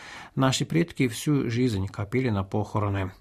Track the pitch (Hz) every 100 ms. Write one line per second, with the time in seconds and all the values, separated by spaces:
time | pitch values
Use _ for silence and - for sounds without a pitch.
0 | - - - 143 131 - 143 160 170 -
1 | 127 110 151 143 120 117 127 101 95 -
2 | 98 123 131 101 98 110 98 107 104 98
3 | 92 -